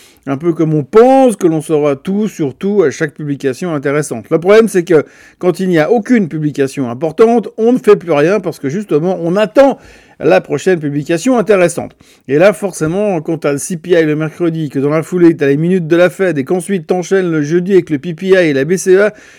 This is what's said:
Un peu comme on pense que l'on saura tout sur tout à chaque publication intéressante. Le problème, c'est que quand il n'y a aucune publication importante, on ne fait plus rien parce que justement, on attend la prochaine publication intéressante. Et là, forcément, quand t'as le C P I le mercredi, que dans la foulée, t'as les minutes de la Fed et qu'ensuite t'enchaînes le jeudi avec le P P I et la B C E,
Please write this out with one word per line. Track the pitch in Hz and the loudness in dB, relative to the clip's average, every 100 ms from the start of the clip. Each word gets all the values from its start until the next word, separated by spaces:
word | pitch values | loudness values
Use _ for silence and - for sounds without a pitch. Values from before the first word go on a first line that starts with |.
| _ _ - | _ _ -8
Un | 135 | -4
peu | 175 | -2
comme | 165 160 | -2 0
on | 156 | -2
pense | 139 214 247 269 262 196 | 2 4 6 6 4 2
que | 170 | 0
l'on | 160 | 0
saura | 147 156 147 139 | -2 0 0 -2
tout | - 196 214 | -4 -2 -4
sur | - 147 | -4 -6
tout | - 196 208 | -4 -2 0
à | 147 | 0
chaque | - 156 | 0 -6
publication | - 151 139 135 127 185 | -6 -8 -4 -4 -4 -6
intéressante. | 151 143 147 147 120 104 | -4 -2 -2 -4 -8 -4
Le | 160 | -2
problème, | 175 214 226 | 4 4 4
c'est | 185 | 0
que | 165 156 - - - _ | 2 0 0 -8 -20 _
quand | 180 170 | -4 -2
il | 190 | 0
n'y | 165 | 0
a | 156 | 2
aucune | 233 208 240 170 | 0 2 0 0
publication | 156 151 143 135 147 123 | -4 -4 -2 -4 -4 -6
importante, | 123 160 147 226 233 202 - | -6 -6 2 2 2 -2 -2
on | 226 | 0
ne | 247 | 2
fait | - 196 | 2 2
plus | 170 | 2
rien | 147 156 208 | 0 2 0
parce | 180 - | -4 -6
que | 139 | -6
justement, | 131 104 147 175 180 | -6 -2 -2 0 -2
on | 170 190 | -2 -2
attend | 214 285 269 220 - - _ - | 2 4 2 2 -8 -20 _ -6
la | 147 185 | 0 0
prochaine | - 143 - 175 | 0 -4 -2 -2
publication | 147 143 147 165 254 247 | -2 -6 -4 -2 0 0
intéressante. | 196 202 165 - 113 - _ _ - | 2 2 2 -2 -10 -14 _ _ -2
Et | 143 | 2
là, | 190 | 4
forcément, | 196 196 - 156 185 208 170 | 2 -4 -6 -4 -2 -2 -4
quand | 156 160 | -4 -4
t'as | 151 | -4
le | 143 | -4
C | - 175 | -6 -8
P | 175 | 0
I | 175 | 0
le | 156 151 | 2 -2
mercredi, | 156 - 170 160 151 | -4 -4 -4 -2 -4
que | 135 | -2
dans | 139 | -2
la | 160 | -2
foulée, | 156 180 170 147 | -2 2 4 4
t'as | 143 | 0
les | 143 | 0
minutes | 170 185 156 | 0 -2 0
de | 170 | 2
la | 180 | 2
Fed | - 190 151 | 0 -2 -2
et | |
qu'ensuite | 135 185 180 196 156 | -4 -4 -4 -6 -4
t'enchaînes | 185 170 190 180 | -6 -2 -2 0
le | 156 | -2
jeudi | 147 175 180 | -2 -2 0
avec | 190 160 | 0 0
le | 147 | -4
P | 160 | -6
P | 160 190 | -8 0
I | 185 165 | 2 2
et | |
la | 135 143 | 0 0
B | 185 | -2
C | 190 185 | 2 2
E, | 208 208 - | 2 -2 -14